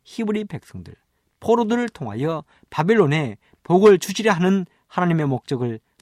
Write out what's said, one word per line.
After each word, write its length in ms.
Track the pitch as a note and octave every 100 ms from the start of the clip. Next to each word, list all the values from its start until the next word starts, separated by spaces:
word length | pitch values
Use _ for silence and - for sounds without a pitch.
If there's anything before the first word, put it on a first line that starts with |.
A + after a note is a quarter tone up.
히브리 400 | _ - G#3+ G#3+
백성들, 500 | G#3+ D3+ - F#2 F2 - _ _ _ _
포로들을 480 | - A#3+ G#3+ A#3+ A#3+
통하여 560 | - A#2+ G#2+ D3+ D#3+ - _ _
바벨론에 680 | - E3 A3+ D3+ D#3 C3 G2 _ _
복을 360 | - F3+ G#3 F#3+
주시려 340 | - F#3+ G#3+
하는 340 | E3+ F#3 G3 F3 _ _
하나님의 400 | - F3+ E3 D3
목적을 540 | B2+ - B2+ A#2+ A2+ _ _